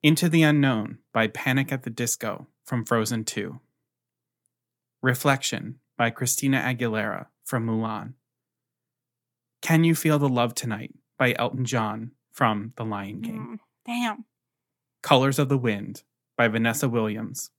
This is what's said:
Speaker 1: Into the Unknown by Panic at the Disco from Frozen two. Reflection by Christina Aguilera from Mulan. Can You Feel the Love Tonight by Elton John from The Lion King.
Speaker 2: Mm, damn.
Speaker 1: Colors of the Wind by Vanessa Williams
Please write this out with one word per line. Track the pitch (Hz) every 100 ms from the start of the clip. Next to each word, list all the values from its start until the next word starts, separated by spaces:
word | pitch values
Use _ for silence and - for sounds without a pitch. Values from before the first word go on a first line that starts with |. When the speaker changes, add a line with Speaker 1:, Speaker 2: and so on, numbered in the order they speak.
Speaker 1:
Into | - 156 175
the | 165
Unknown | 156 151 139 113 107 117 _
by | 113 110
Panic | - 139 131 135
at | 131
the | 123
Disco | 113 120 - 113 - - _
from | - 123
Frozen | 110 117 110 117
two. | 110 107 101 - _ _ _ _ _ _ _ _ _ _ _ _ _ _
Reflection | 131 123 143 139 - - 107 127 _ -
by | 117
Christina | - 123 - 135 135
Aguilera | 120 123 120 110 107 95 - _
from | - 123 113
Mulan. | 110 113 107 113 - _ _ _ _ _ _ _ _ _ _ _ _ _ _
Can | - 165
You | 165
Feel | 165 160 147
the | 143
Love | 123 120
Tonight | - 120 107 120 - _ -
by | 127 -
Elton | 120 123
John | 123 127 107 110 113 _ _
from | - 123 104 113 -
The |
Lion | 110 101 98 107
King. | 113 220
Speaker 2:
Mm, | - 226 _ _
damn. | - 240 240 208 - _ _ _ _ _ _ _
Speaker 1:
Colors | - 135 135 135
of | 139
the | 135
Wind | 120 101 107 101 _ _ _ -
by | 117
Vanessa | 113 117 - 135
Williams | 117 107 107 117 135 -